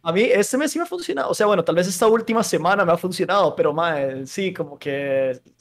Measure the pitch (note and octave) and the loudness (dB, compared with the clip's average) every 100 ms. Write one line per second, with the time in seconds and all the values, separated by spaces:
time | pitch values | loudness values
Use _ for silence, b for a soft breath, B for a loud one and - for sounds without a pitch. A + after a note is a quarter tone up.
0 | E3 F3 B3 G3 G3+ B3+ D4+ D#4+ E4+ F4+ | 0 2 4 2 2 0 -2 -4 -6 -6
1 | E4 - - - G#3 G3 - E3 F3+ F#3+ | -6 -4 -2 0 2 2 2 0 0 2
2 | A3 A3+ A3+ A3+ - F3 E3 G3+ F3+ E3+ | 4 4 2 -2 0 0 2 2 2 2
3 | F3+ F3+ E3+ G3+ E3 - D#3+ D3 E3+ D3+ | 0 -4 0 2 2 2 0 0 -2 0
4 | C3+ C3 C3 - F#3+ F3+ D3 C#3+ D3 C#3 | -2 -6 -10 -6 -6 -6 -10 -8 -6 -6
5 | C#3 C3+ C3 B2+ _ _ | -2 0 0 -4 _ _